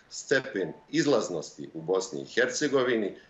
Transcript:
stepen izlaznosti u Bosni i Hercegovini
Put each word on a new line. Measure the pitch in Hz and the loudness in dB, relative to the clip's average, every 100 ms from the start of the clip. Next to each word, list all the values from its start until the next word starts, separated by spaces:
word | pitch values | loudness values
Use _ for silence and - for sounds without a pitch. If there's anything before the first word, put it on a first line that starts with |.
| - | -18
stepen | - - 131 131 101 85 - - | -10 0 0 0 -2 -4 -6 -4
izlaznosti | 151 147 123 87 85 71 - 71 | 0 4 4 2 -4 -8 -12 -12
u | 82 | -8
Bosni | 80 95 - 73 | 0 0 0 -6
i | |
Hercegovini | 67 - 127 - 147 131 123 117 98 - | -4 0 0 0 0 2 2 2 0 -6